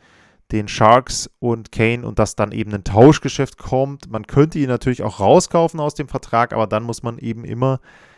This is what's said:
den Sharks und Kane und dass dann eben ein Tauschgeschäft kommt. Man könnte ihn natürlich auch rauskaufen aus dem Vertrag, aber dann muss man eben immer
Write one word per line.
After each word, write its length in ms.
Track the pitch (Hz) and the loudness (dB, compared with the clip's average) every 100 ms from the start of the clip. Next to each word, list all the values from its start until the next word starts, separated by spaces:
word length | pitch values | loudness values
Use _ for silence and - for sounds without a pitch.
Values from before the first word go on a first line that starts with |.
| _ _ _ _ - | _ _ _ _ -8
den 160 | 107 104 | -6 -6
Sharks 640 | - 110 123 - - - _ | 2 6 6 2 -8 -12 _
und 340 | 123 117 107 | -4 -4 -6
Kane 340 | - 113 120 113 | -2 -2 -2 -6
und 120 | 107 | -4
dass 160 | 107 | -2
dann 180 | - 104 | -2 -6
eben 200 | 113 107 | -6 -8
ein 100 | 101 | -8
Tauschgeschäft 760 | - 98 135 151 139 - 135 - | 0 6 8 6 0 -6 -8 -10
kommt. 520 | - 131 139 139 - | -6 -4 -4 -6 -12
Man 160 | 110 104 | -12 -2
könnte 320 | 135 156 165 | 2 2 0
ihn 100 | 135 | -2
natürlich 340 | 120 131 120 | -2 -4 -4
auch 180 | 101 - | -6 -2
rauskaufen 580 | 98 165 - 170 165 160 | 4 4 4 0 0 -2
aus 160 | 151 | -8
dem 140 | - 139 | -8 -8
Vertrag, 440 | 131 - 117 120 | -10 -4 -2 -2
aber 140 | 107 107 | -2 -4
dann 160 | 107 | -4
muss 200 | 117 113 | -6 -8
man 160 | 120 117 | -10 -8
eben 260 | 117 113 | -10 -10
immer 360 | 110 113 131 131 _ _ _ | -10 -4 -2 -2 _ _ _